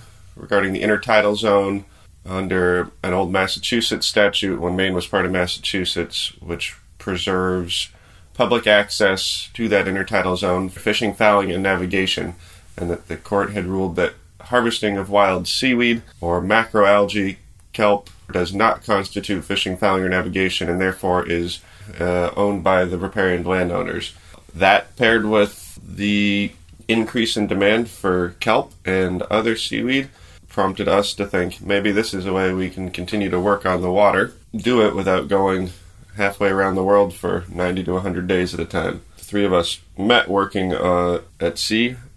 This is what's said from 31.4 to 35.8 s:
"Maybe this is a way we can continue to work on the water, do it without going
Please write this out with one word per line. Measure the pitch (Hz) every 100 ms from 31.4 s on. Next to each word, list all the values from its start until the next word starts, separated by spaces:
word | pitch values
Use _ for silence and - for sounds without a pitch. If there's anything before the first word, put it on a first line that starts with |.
| 87 -
"Maybe | 90 101 104
this | 101 110
is | 98
a | 95
way | 95 95
we | 92 92
can | 95 90
continue | 90 90 107 95
to | 90
work | 98 101 95
on | 90
the | 90
water, | 95 101 92 117 - -
do | 110 113 123 104
it |
without | 95 95 92 85
going | 98 98 95 92 -